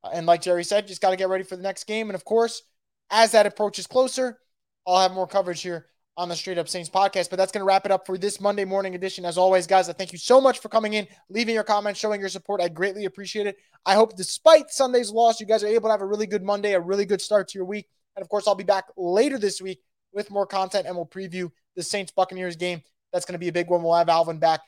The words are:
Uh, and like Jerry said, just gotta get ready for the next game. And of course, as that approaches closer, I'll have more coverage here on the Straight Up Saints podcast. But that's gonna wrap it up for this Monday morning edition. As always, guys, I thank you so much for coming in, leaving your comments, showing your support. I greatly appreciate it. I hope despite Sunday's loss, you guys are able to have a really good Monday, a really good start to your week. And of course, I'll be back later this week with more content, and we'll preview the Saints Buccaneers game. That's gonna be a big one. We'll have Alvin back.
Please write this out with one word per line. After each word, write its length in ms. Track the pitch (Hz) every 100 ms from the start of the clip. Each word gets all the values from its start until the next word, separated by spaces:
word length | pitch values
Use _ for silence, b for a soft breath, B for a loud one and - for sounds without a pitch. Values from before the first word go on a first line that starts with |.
Uh, 80 | -
and 140 | 170 165
like 160 | 170
Jerry 220 | 180 175
said, 220 | 170 202 202
just 140 | 185
gotta 160 | 196 185
get 120 | 190
ready 160 | 190
for 120 | 185 185
the 60 |
next 220 | 190 190
game. 240 | - 214 220
And 60 |
of 100 | 190
course, 380 | - 226 233 - _ _ _ _ _
as 220 | 208 226
that 140 | 226 208
approaches 400 | 208 208 196 180
closer, 520 | 254 254 - 254 220 _ _ _ _ -
I'll 140 | 180
have 120 | 185
more 140 | 185 185
coverage 360 | 196 180 165
here 240 | 185 170 _ _ _ -
on 120 | 175
the 80 | 165
Straight 220 | - 175
Up 100 | 165
Saints 220 | 185 165
podcast. 400 | 190 196 196 175
But 60 | 185
that's 140 | 190
gonna 140 | 214
wrap 220 | 196 190 202
it 40 |
up 160 | 190 -
for 120 | 185
this 200 | 202 202
Monday 260 | 202 202
morning 300 | 190 196 190
edition. 300 | 180 185 185
As 140 | 180 170
always, 280 | 185 190 170
guys, 220 | 190 170
I 60 |
thank 180 | 170 185
you 60 | 175
so 220 | - 254
much 180 | 269 240
for 100 | 220
coming 240 | 226 214
in, 160 | 214 202 b _
leaving 240 | 202 226
your 100 | 226
comments, 340 | 214 208 208 196
showing 220 | 214 208
your 80 | 190
support. 320 | 180 - 202
I 80 | 175
greatly 380 | 156 190 190 196
appreciate 400 | 190 196 214 202
it. 100 | 196 b b -
I 80 |
hope 200 | 196 220
despite 560 | 185 180 - 311 320 294
Sunday's 400 | - 262 247 220
loss, 300 | 220 233 220
you 60 | 208
guys 180 | 220
are 40 | 208
able 200 | 226 214
to 40 |
have 100 | 214
a 40 | 196
really 200 | 208 214
good 160 | 208
Monday, 320 | 190 202 208
a 60 | 190
really 260 | 175 196 202
good 140 | 196
start 280 | - 208 185
to 100 | 196
your 60 |
week. 240 | 185 208 - _ _
And 80 | -
of 60 | 196
course, 180 | 208 196
I'll 80 |
be 80 | 196
back 220 | 196 196 - -
later 420 | 175 185 277 269
this 220 | 202 185
week 220 | 190 185 _ _ _
with 180 | 196 208
more 160 | 202 196
content, 400 | 196 190 202 170
and 80 |
we'll 120 | 180 165
preview 440 | 190 190 180 175 _ _
the 80 | -
Saints 300 | 170 208 185
Buccaneers 420 | - 185 185 185
game. 280 | 165 180 175 _ _ _
That's 120 | 180
gonna 140 | - 175
be 100 | 175
a 40 |
big 160 | 165 170
one. 140 | 175
We'll 120 | 165
have 140 | 170 170
Alvin 300 | 165 165 160
back. 220 | 160 160